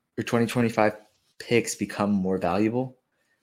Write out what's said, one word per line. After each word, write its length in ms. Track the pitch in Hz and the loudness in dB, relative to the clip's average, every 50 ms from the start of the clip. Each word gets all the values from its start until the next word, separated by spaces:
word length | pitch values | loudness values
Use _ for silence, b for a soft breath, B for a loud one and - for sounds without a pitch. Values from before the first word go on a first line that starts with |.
| _ _ _ - | _ _ _ -8
or 40 | 110 | -4
twenty 220 | - 120 117 117 | -2 0 0 0
twenty-five 480 | 110 - 127 120 113 110 - 107 107 - - - _ _ _ _ _ _ - | 0 0 0 0 0 2 2 2 2 2 -2 -10 _ _ _ _ _ _ -18
picks 340 | - - 123 117 - - - | -4 0 2 2 2 0 -4
become 380 | - 104 101 - - 104 101 | -6 -6 -6 -4 -2 0 0
more 260 | 104 98 92 95 95 90 | 0 0 0 0 -2 0
valuable. 600 | 90 87 87 98 110 110 117 123 131 127 - _ _ _ _ _ _ _ _ _ | 0 0 0 0 0 0 0 -2 -4 -6 -8 _ _ _ _ _ _ _ _ _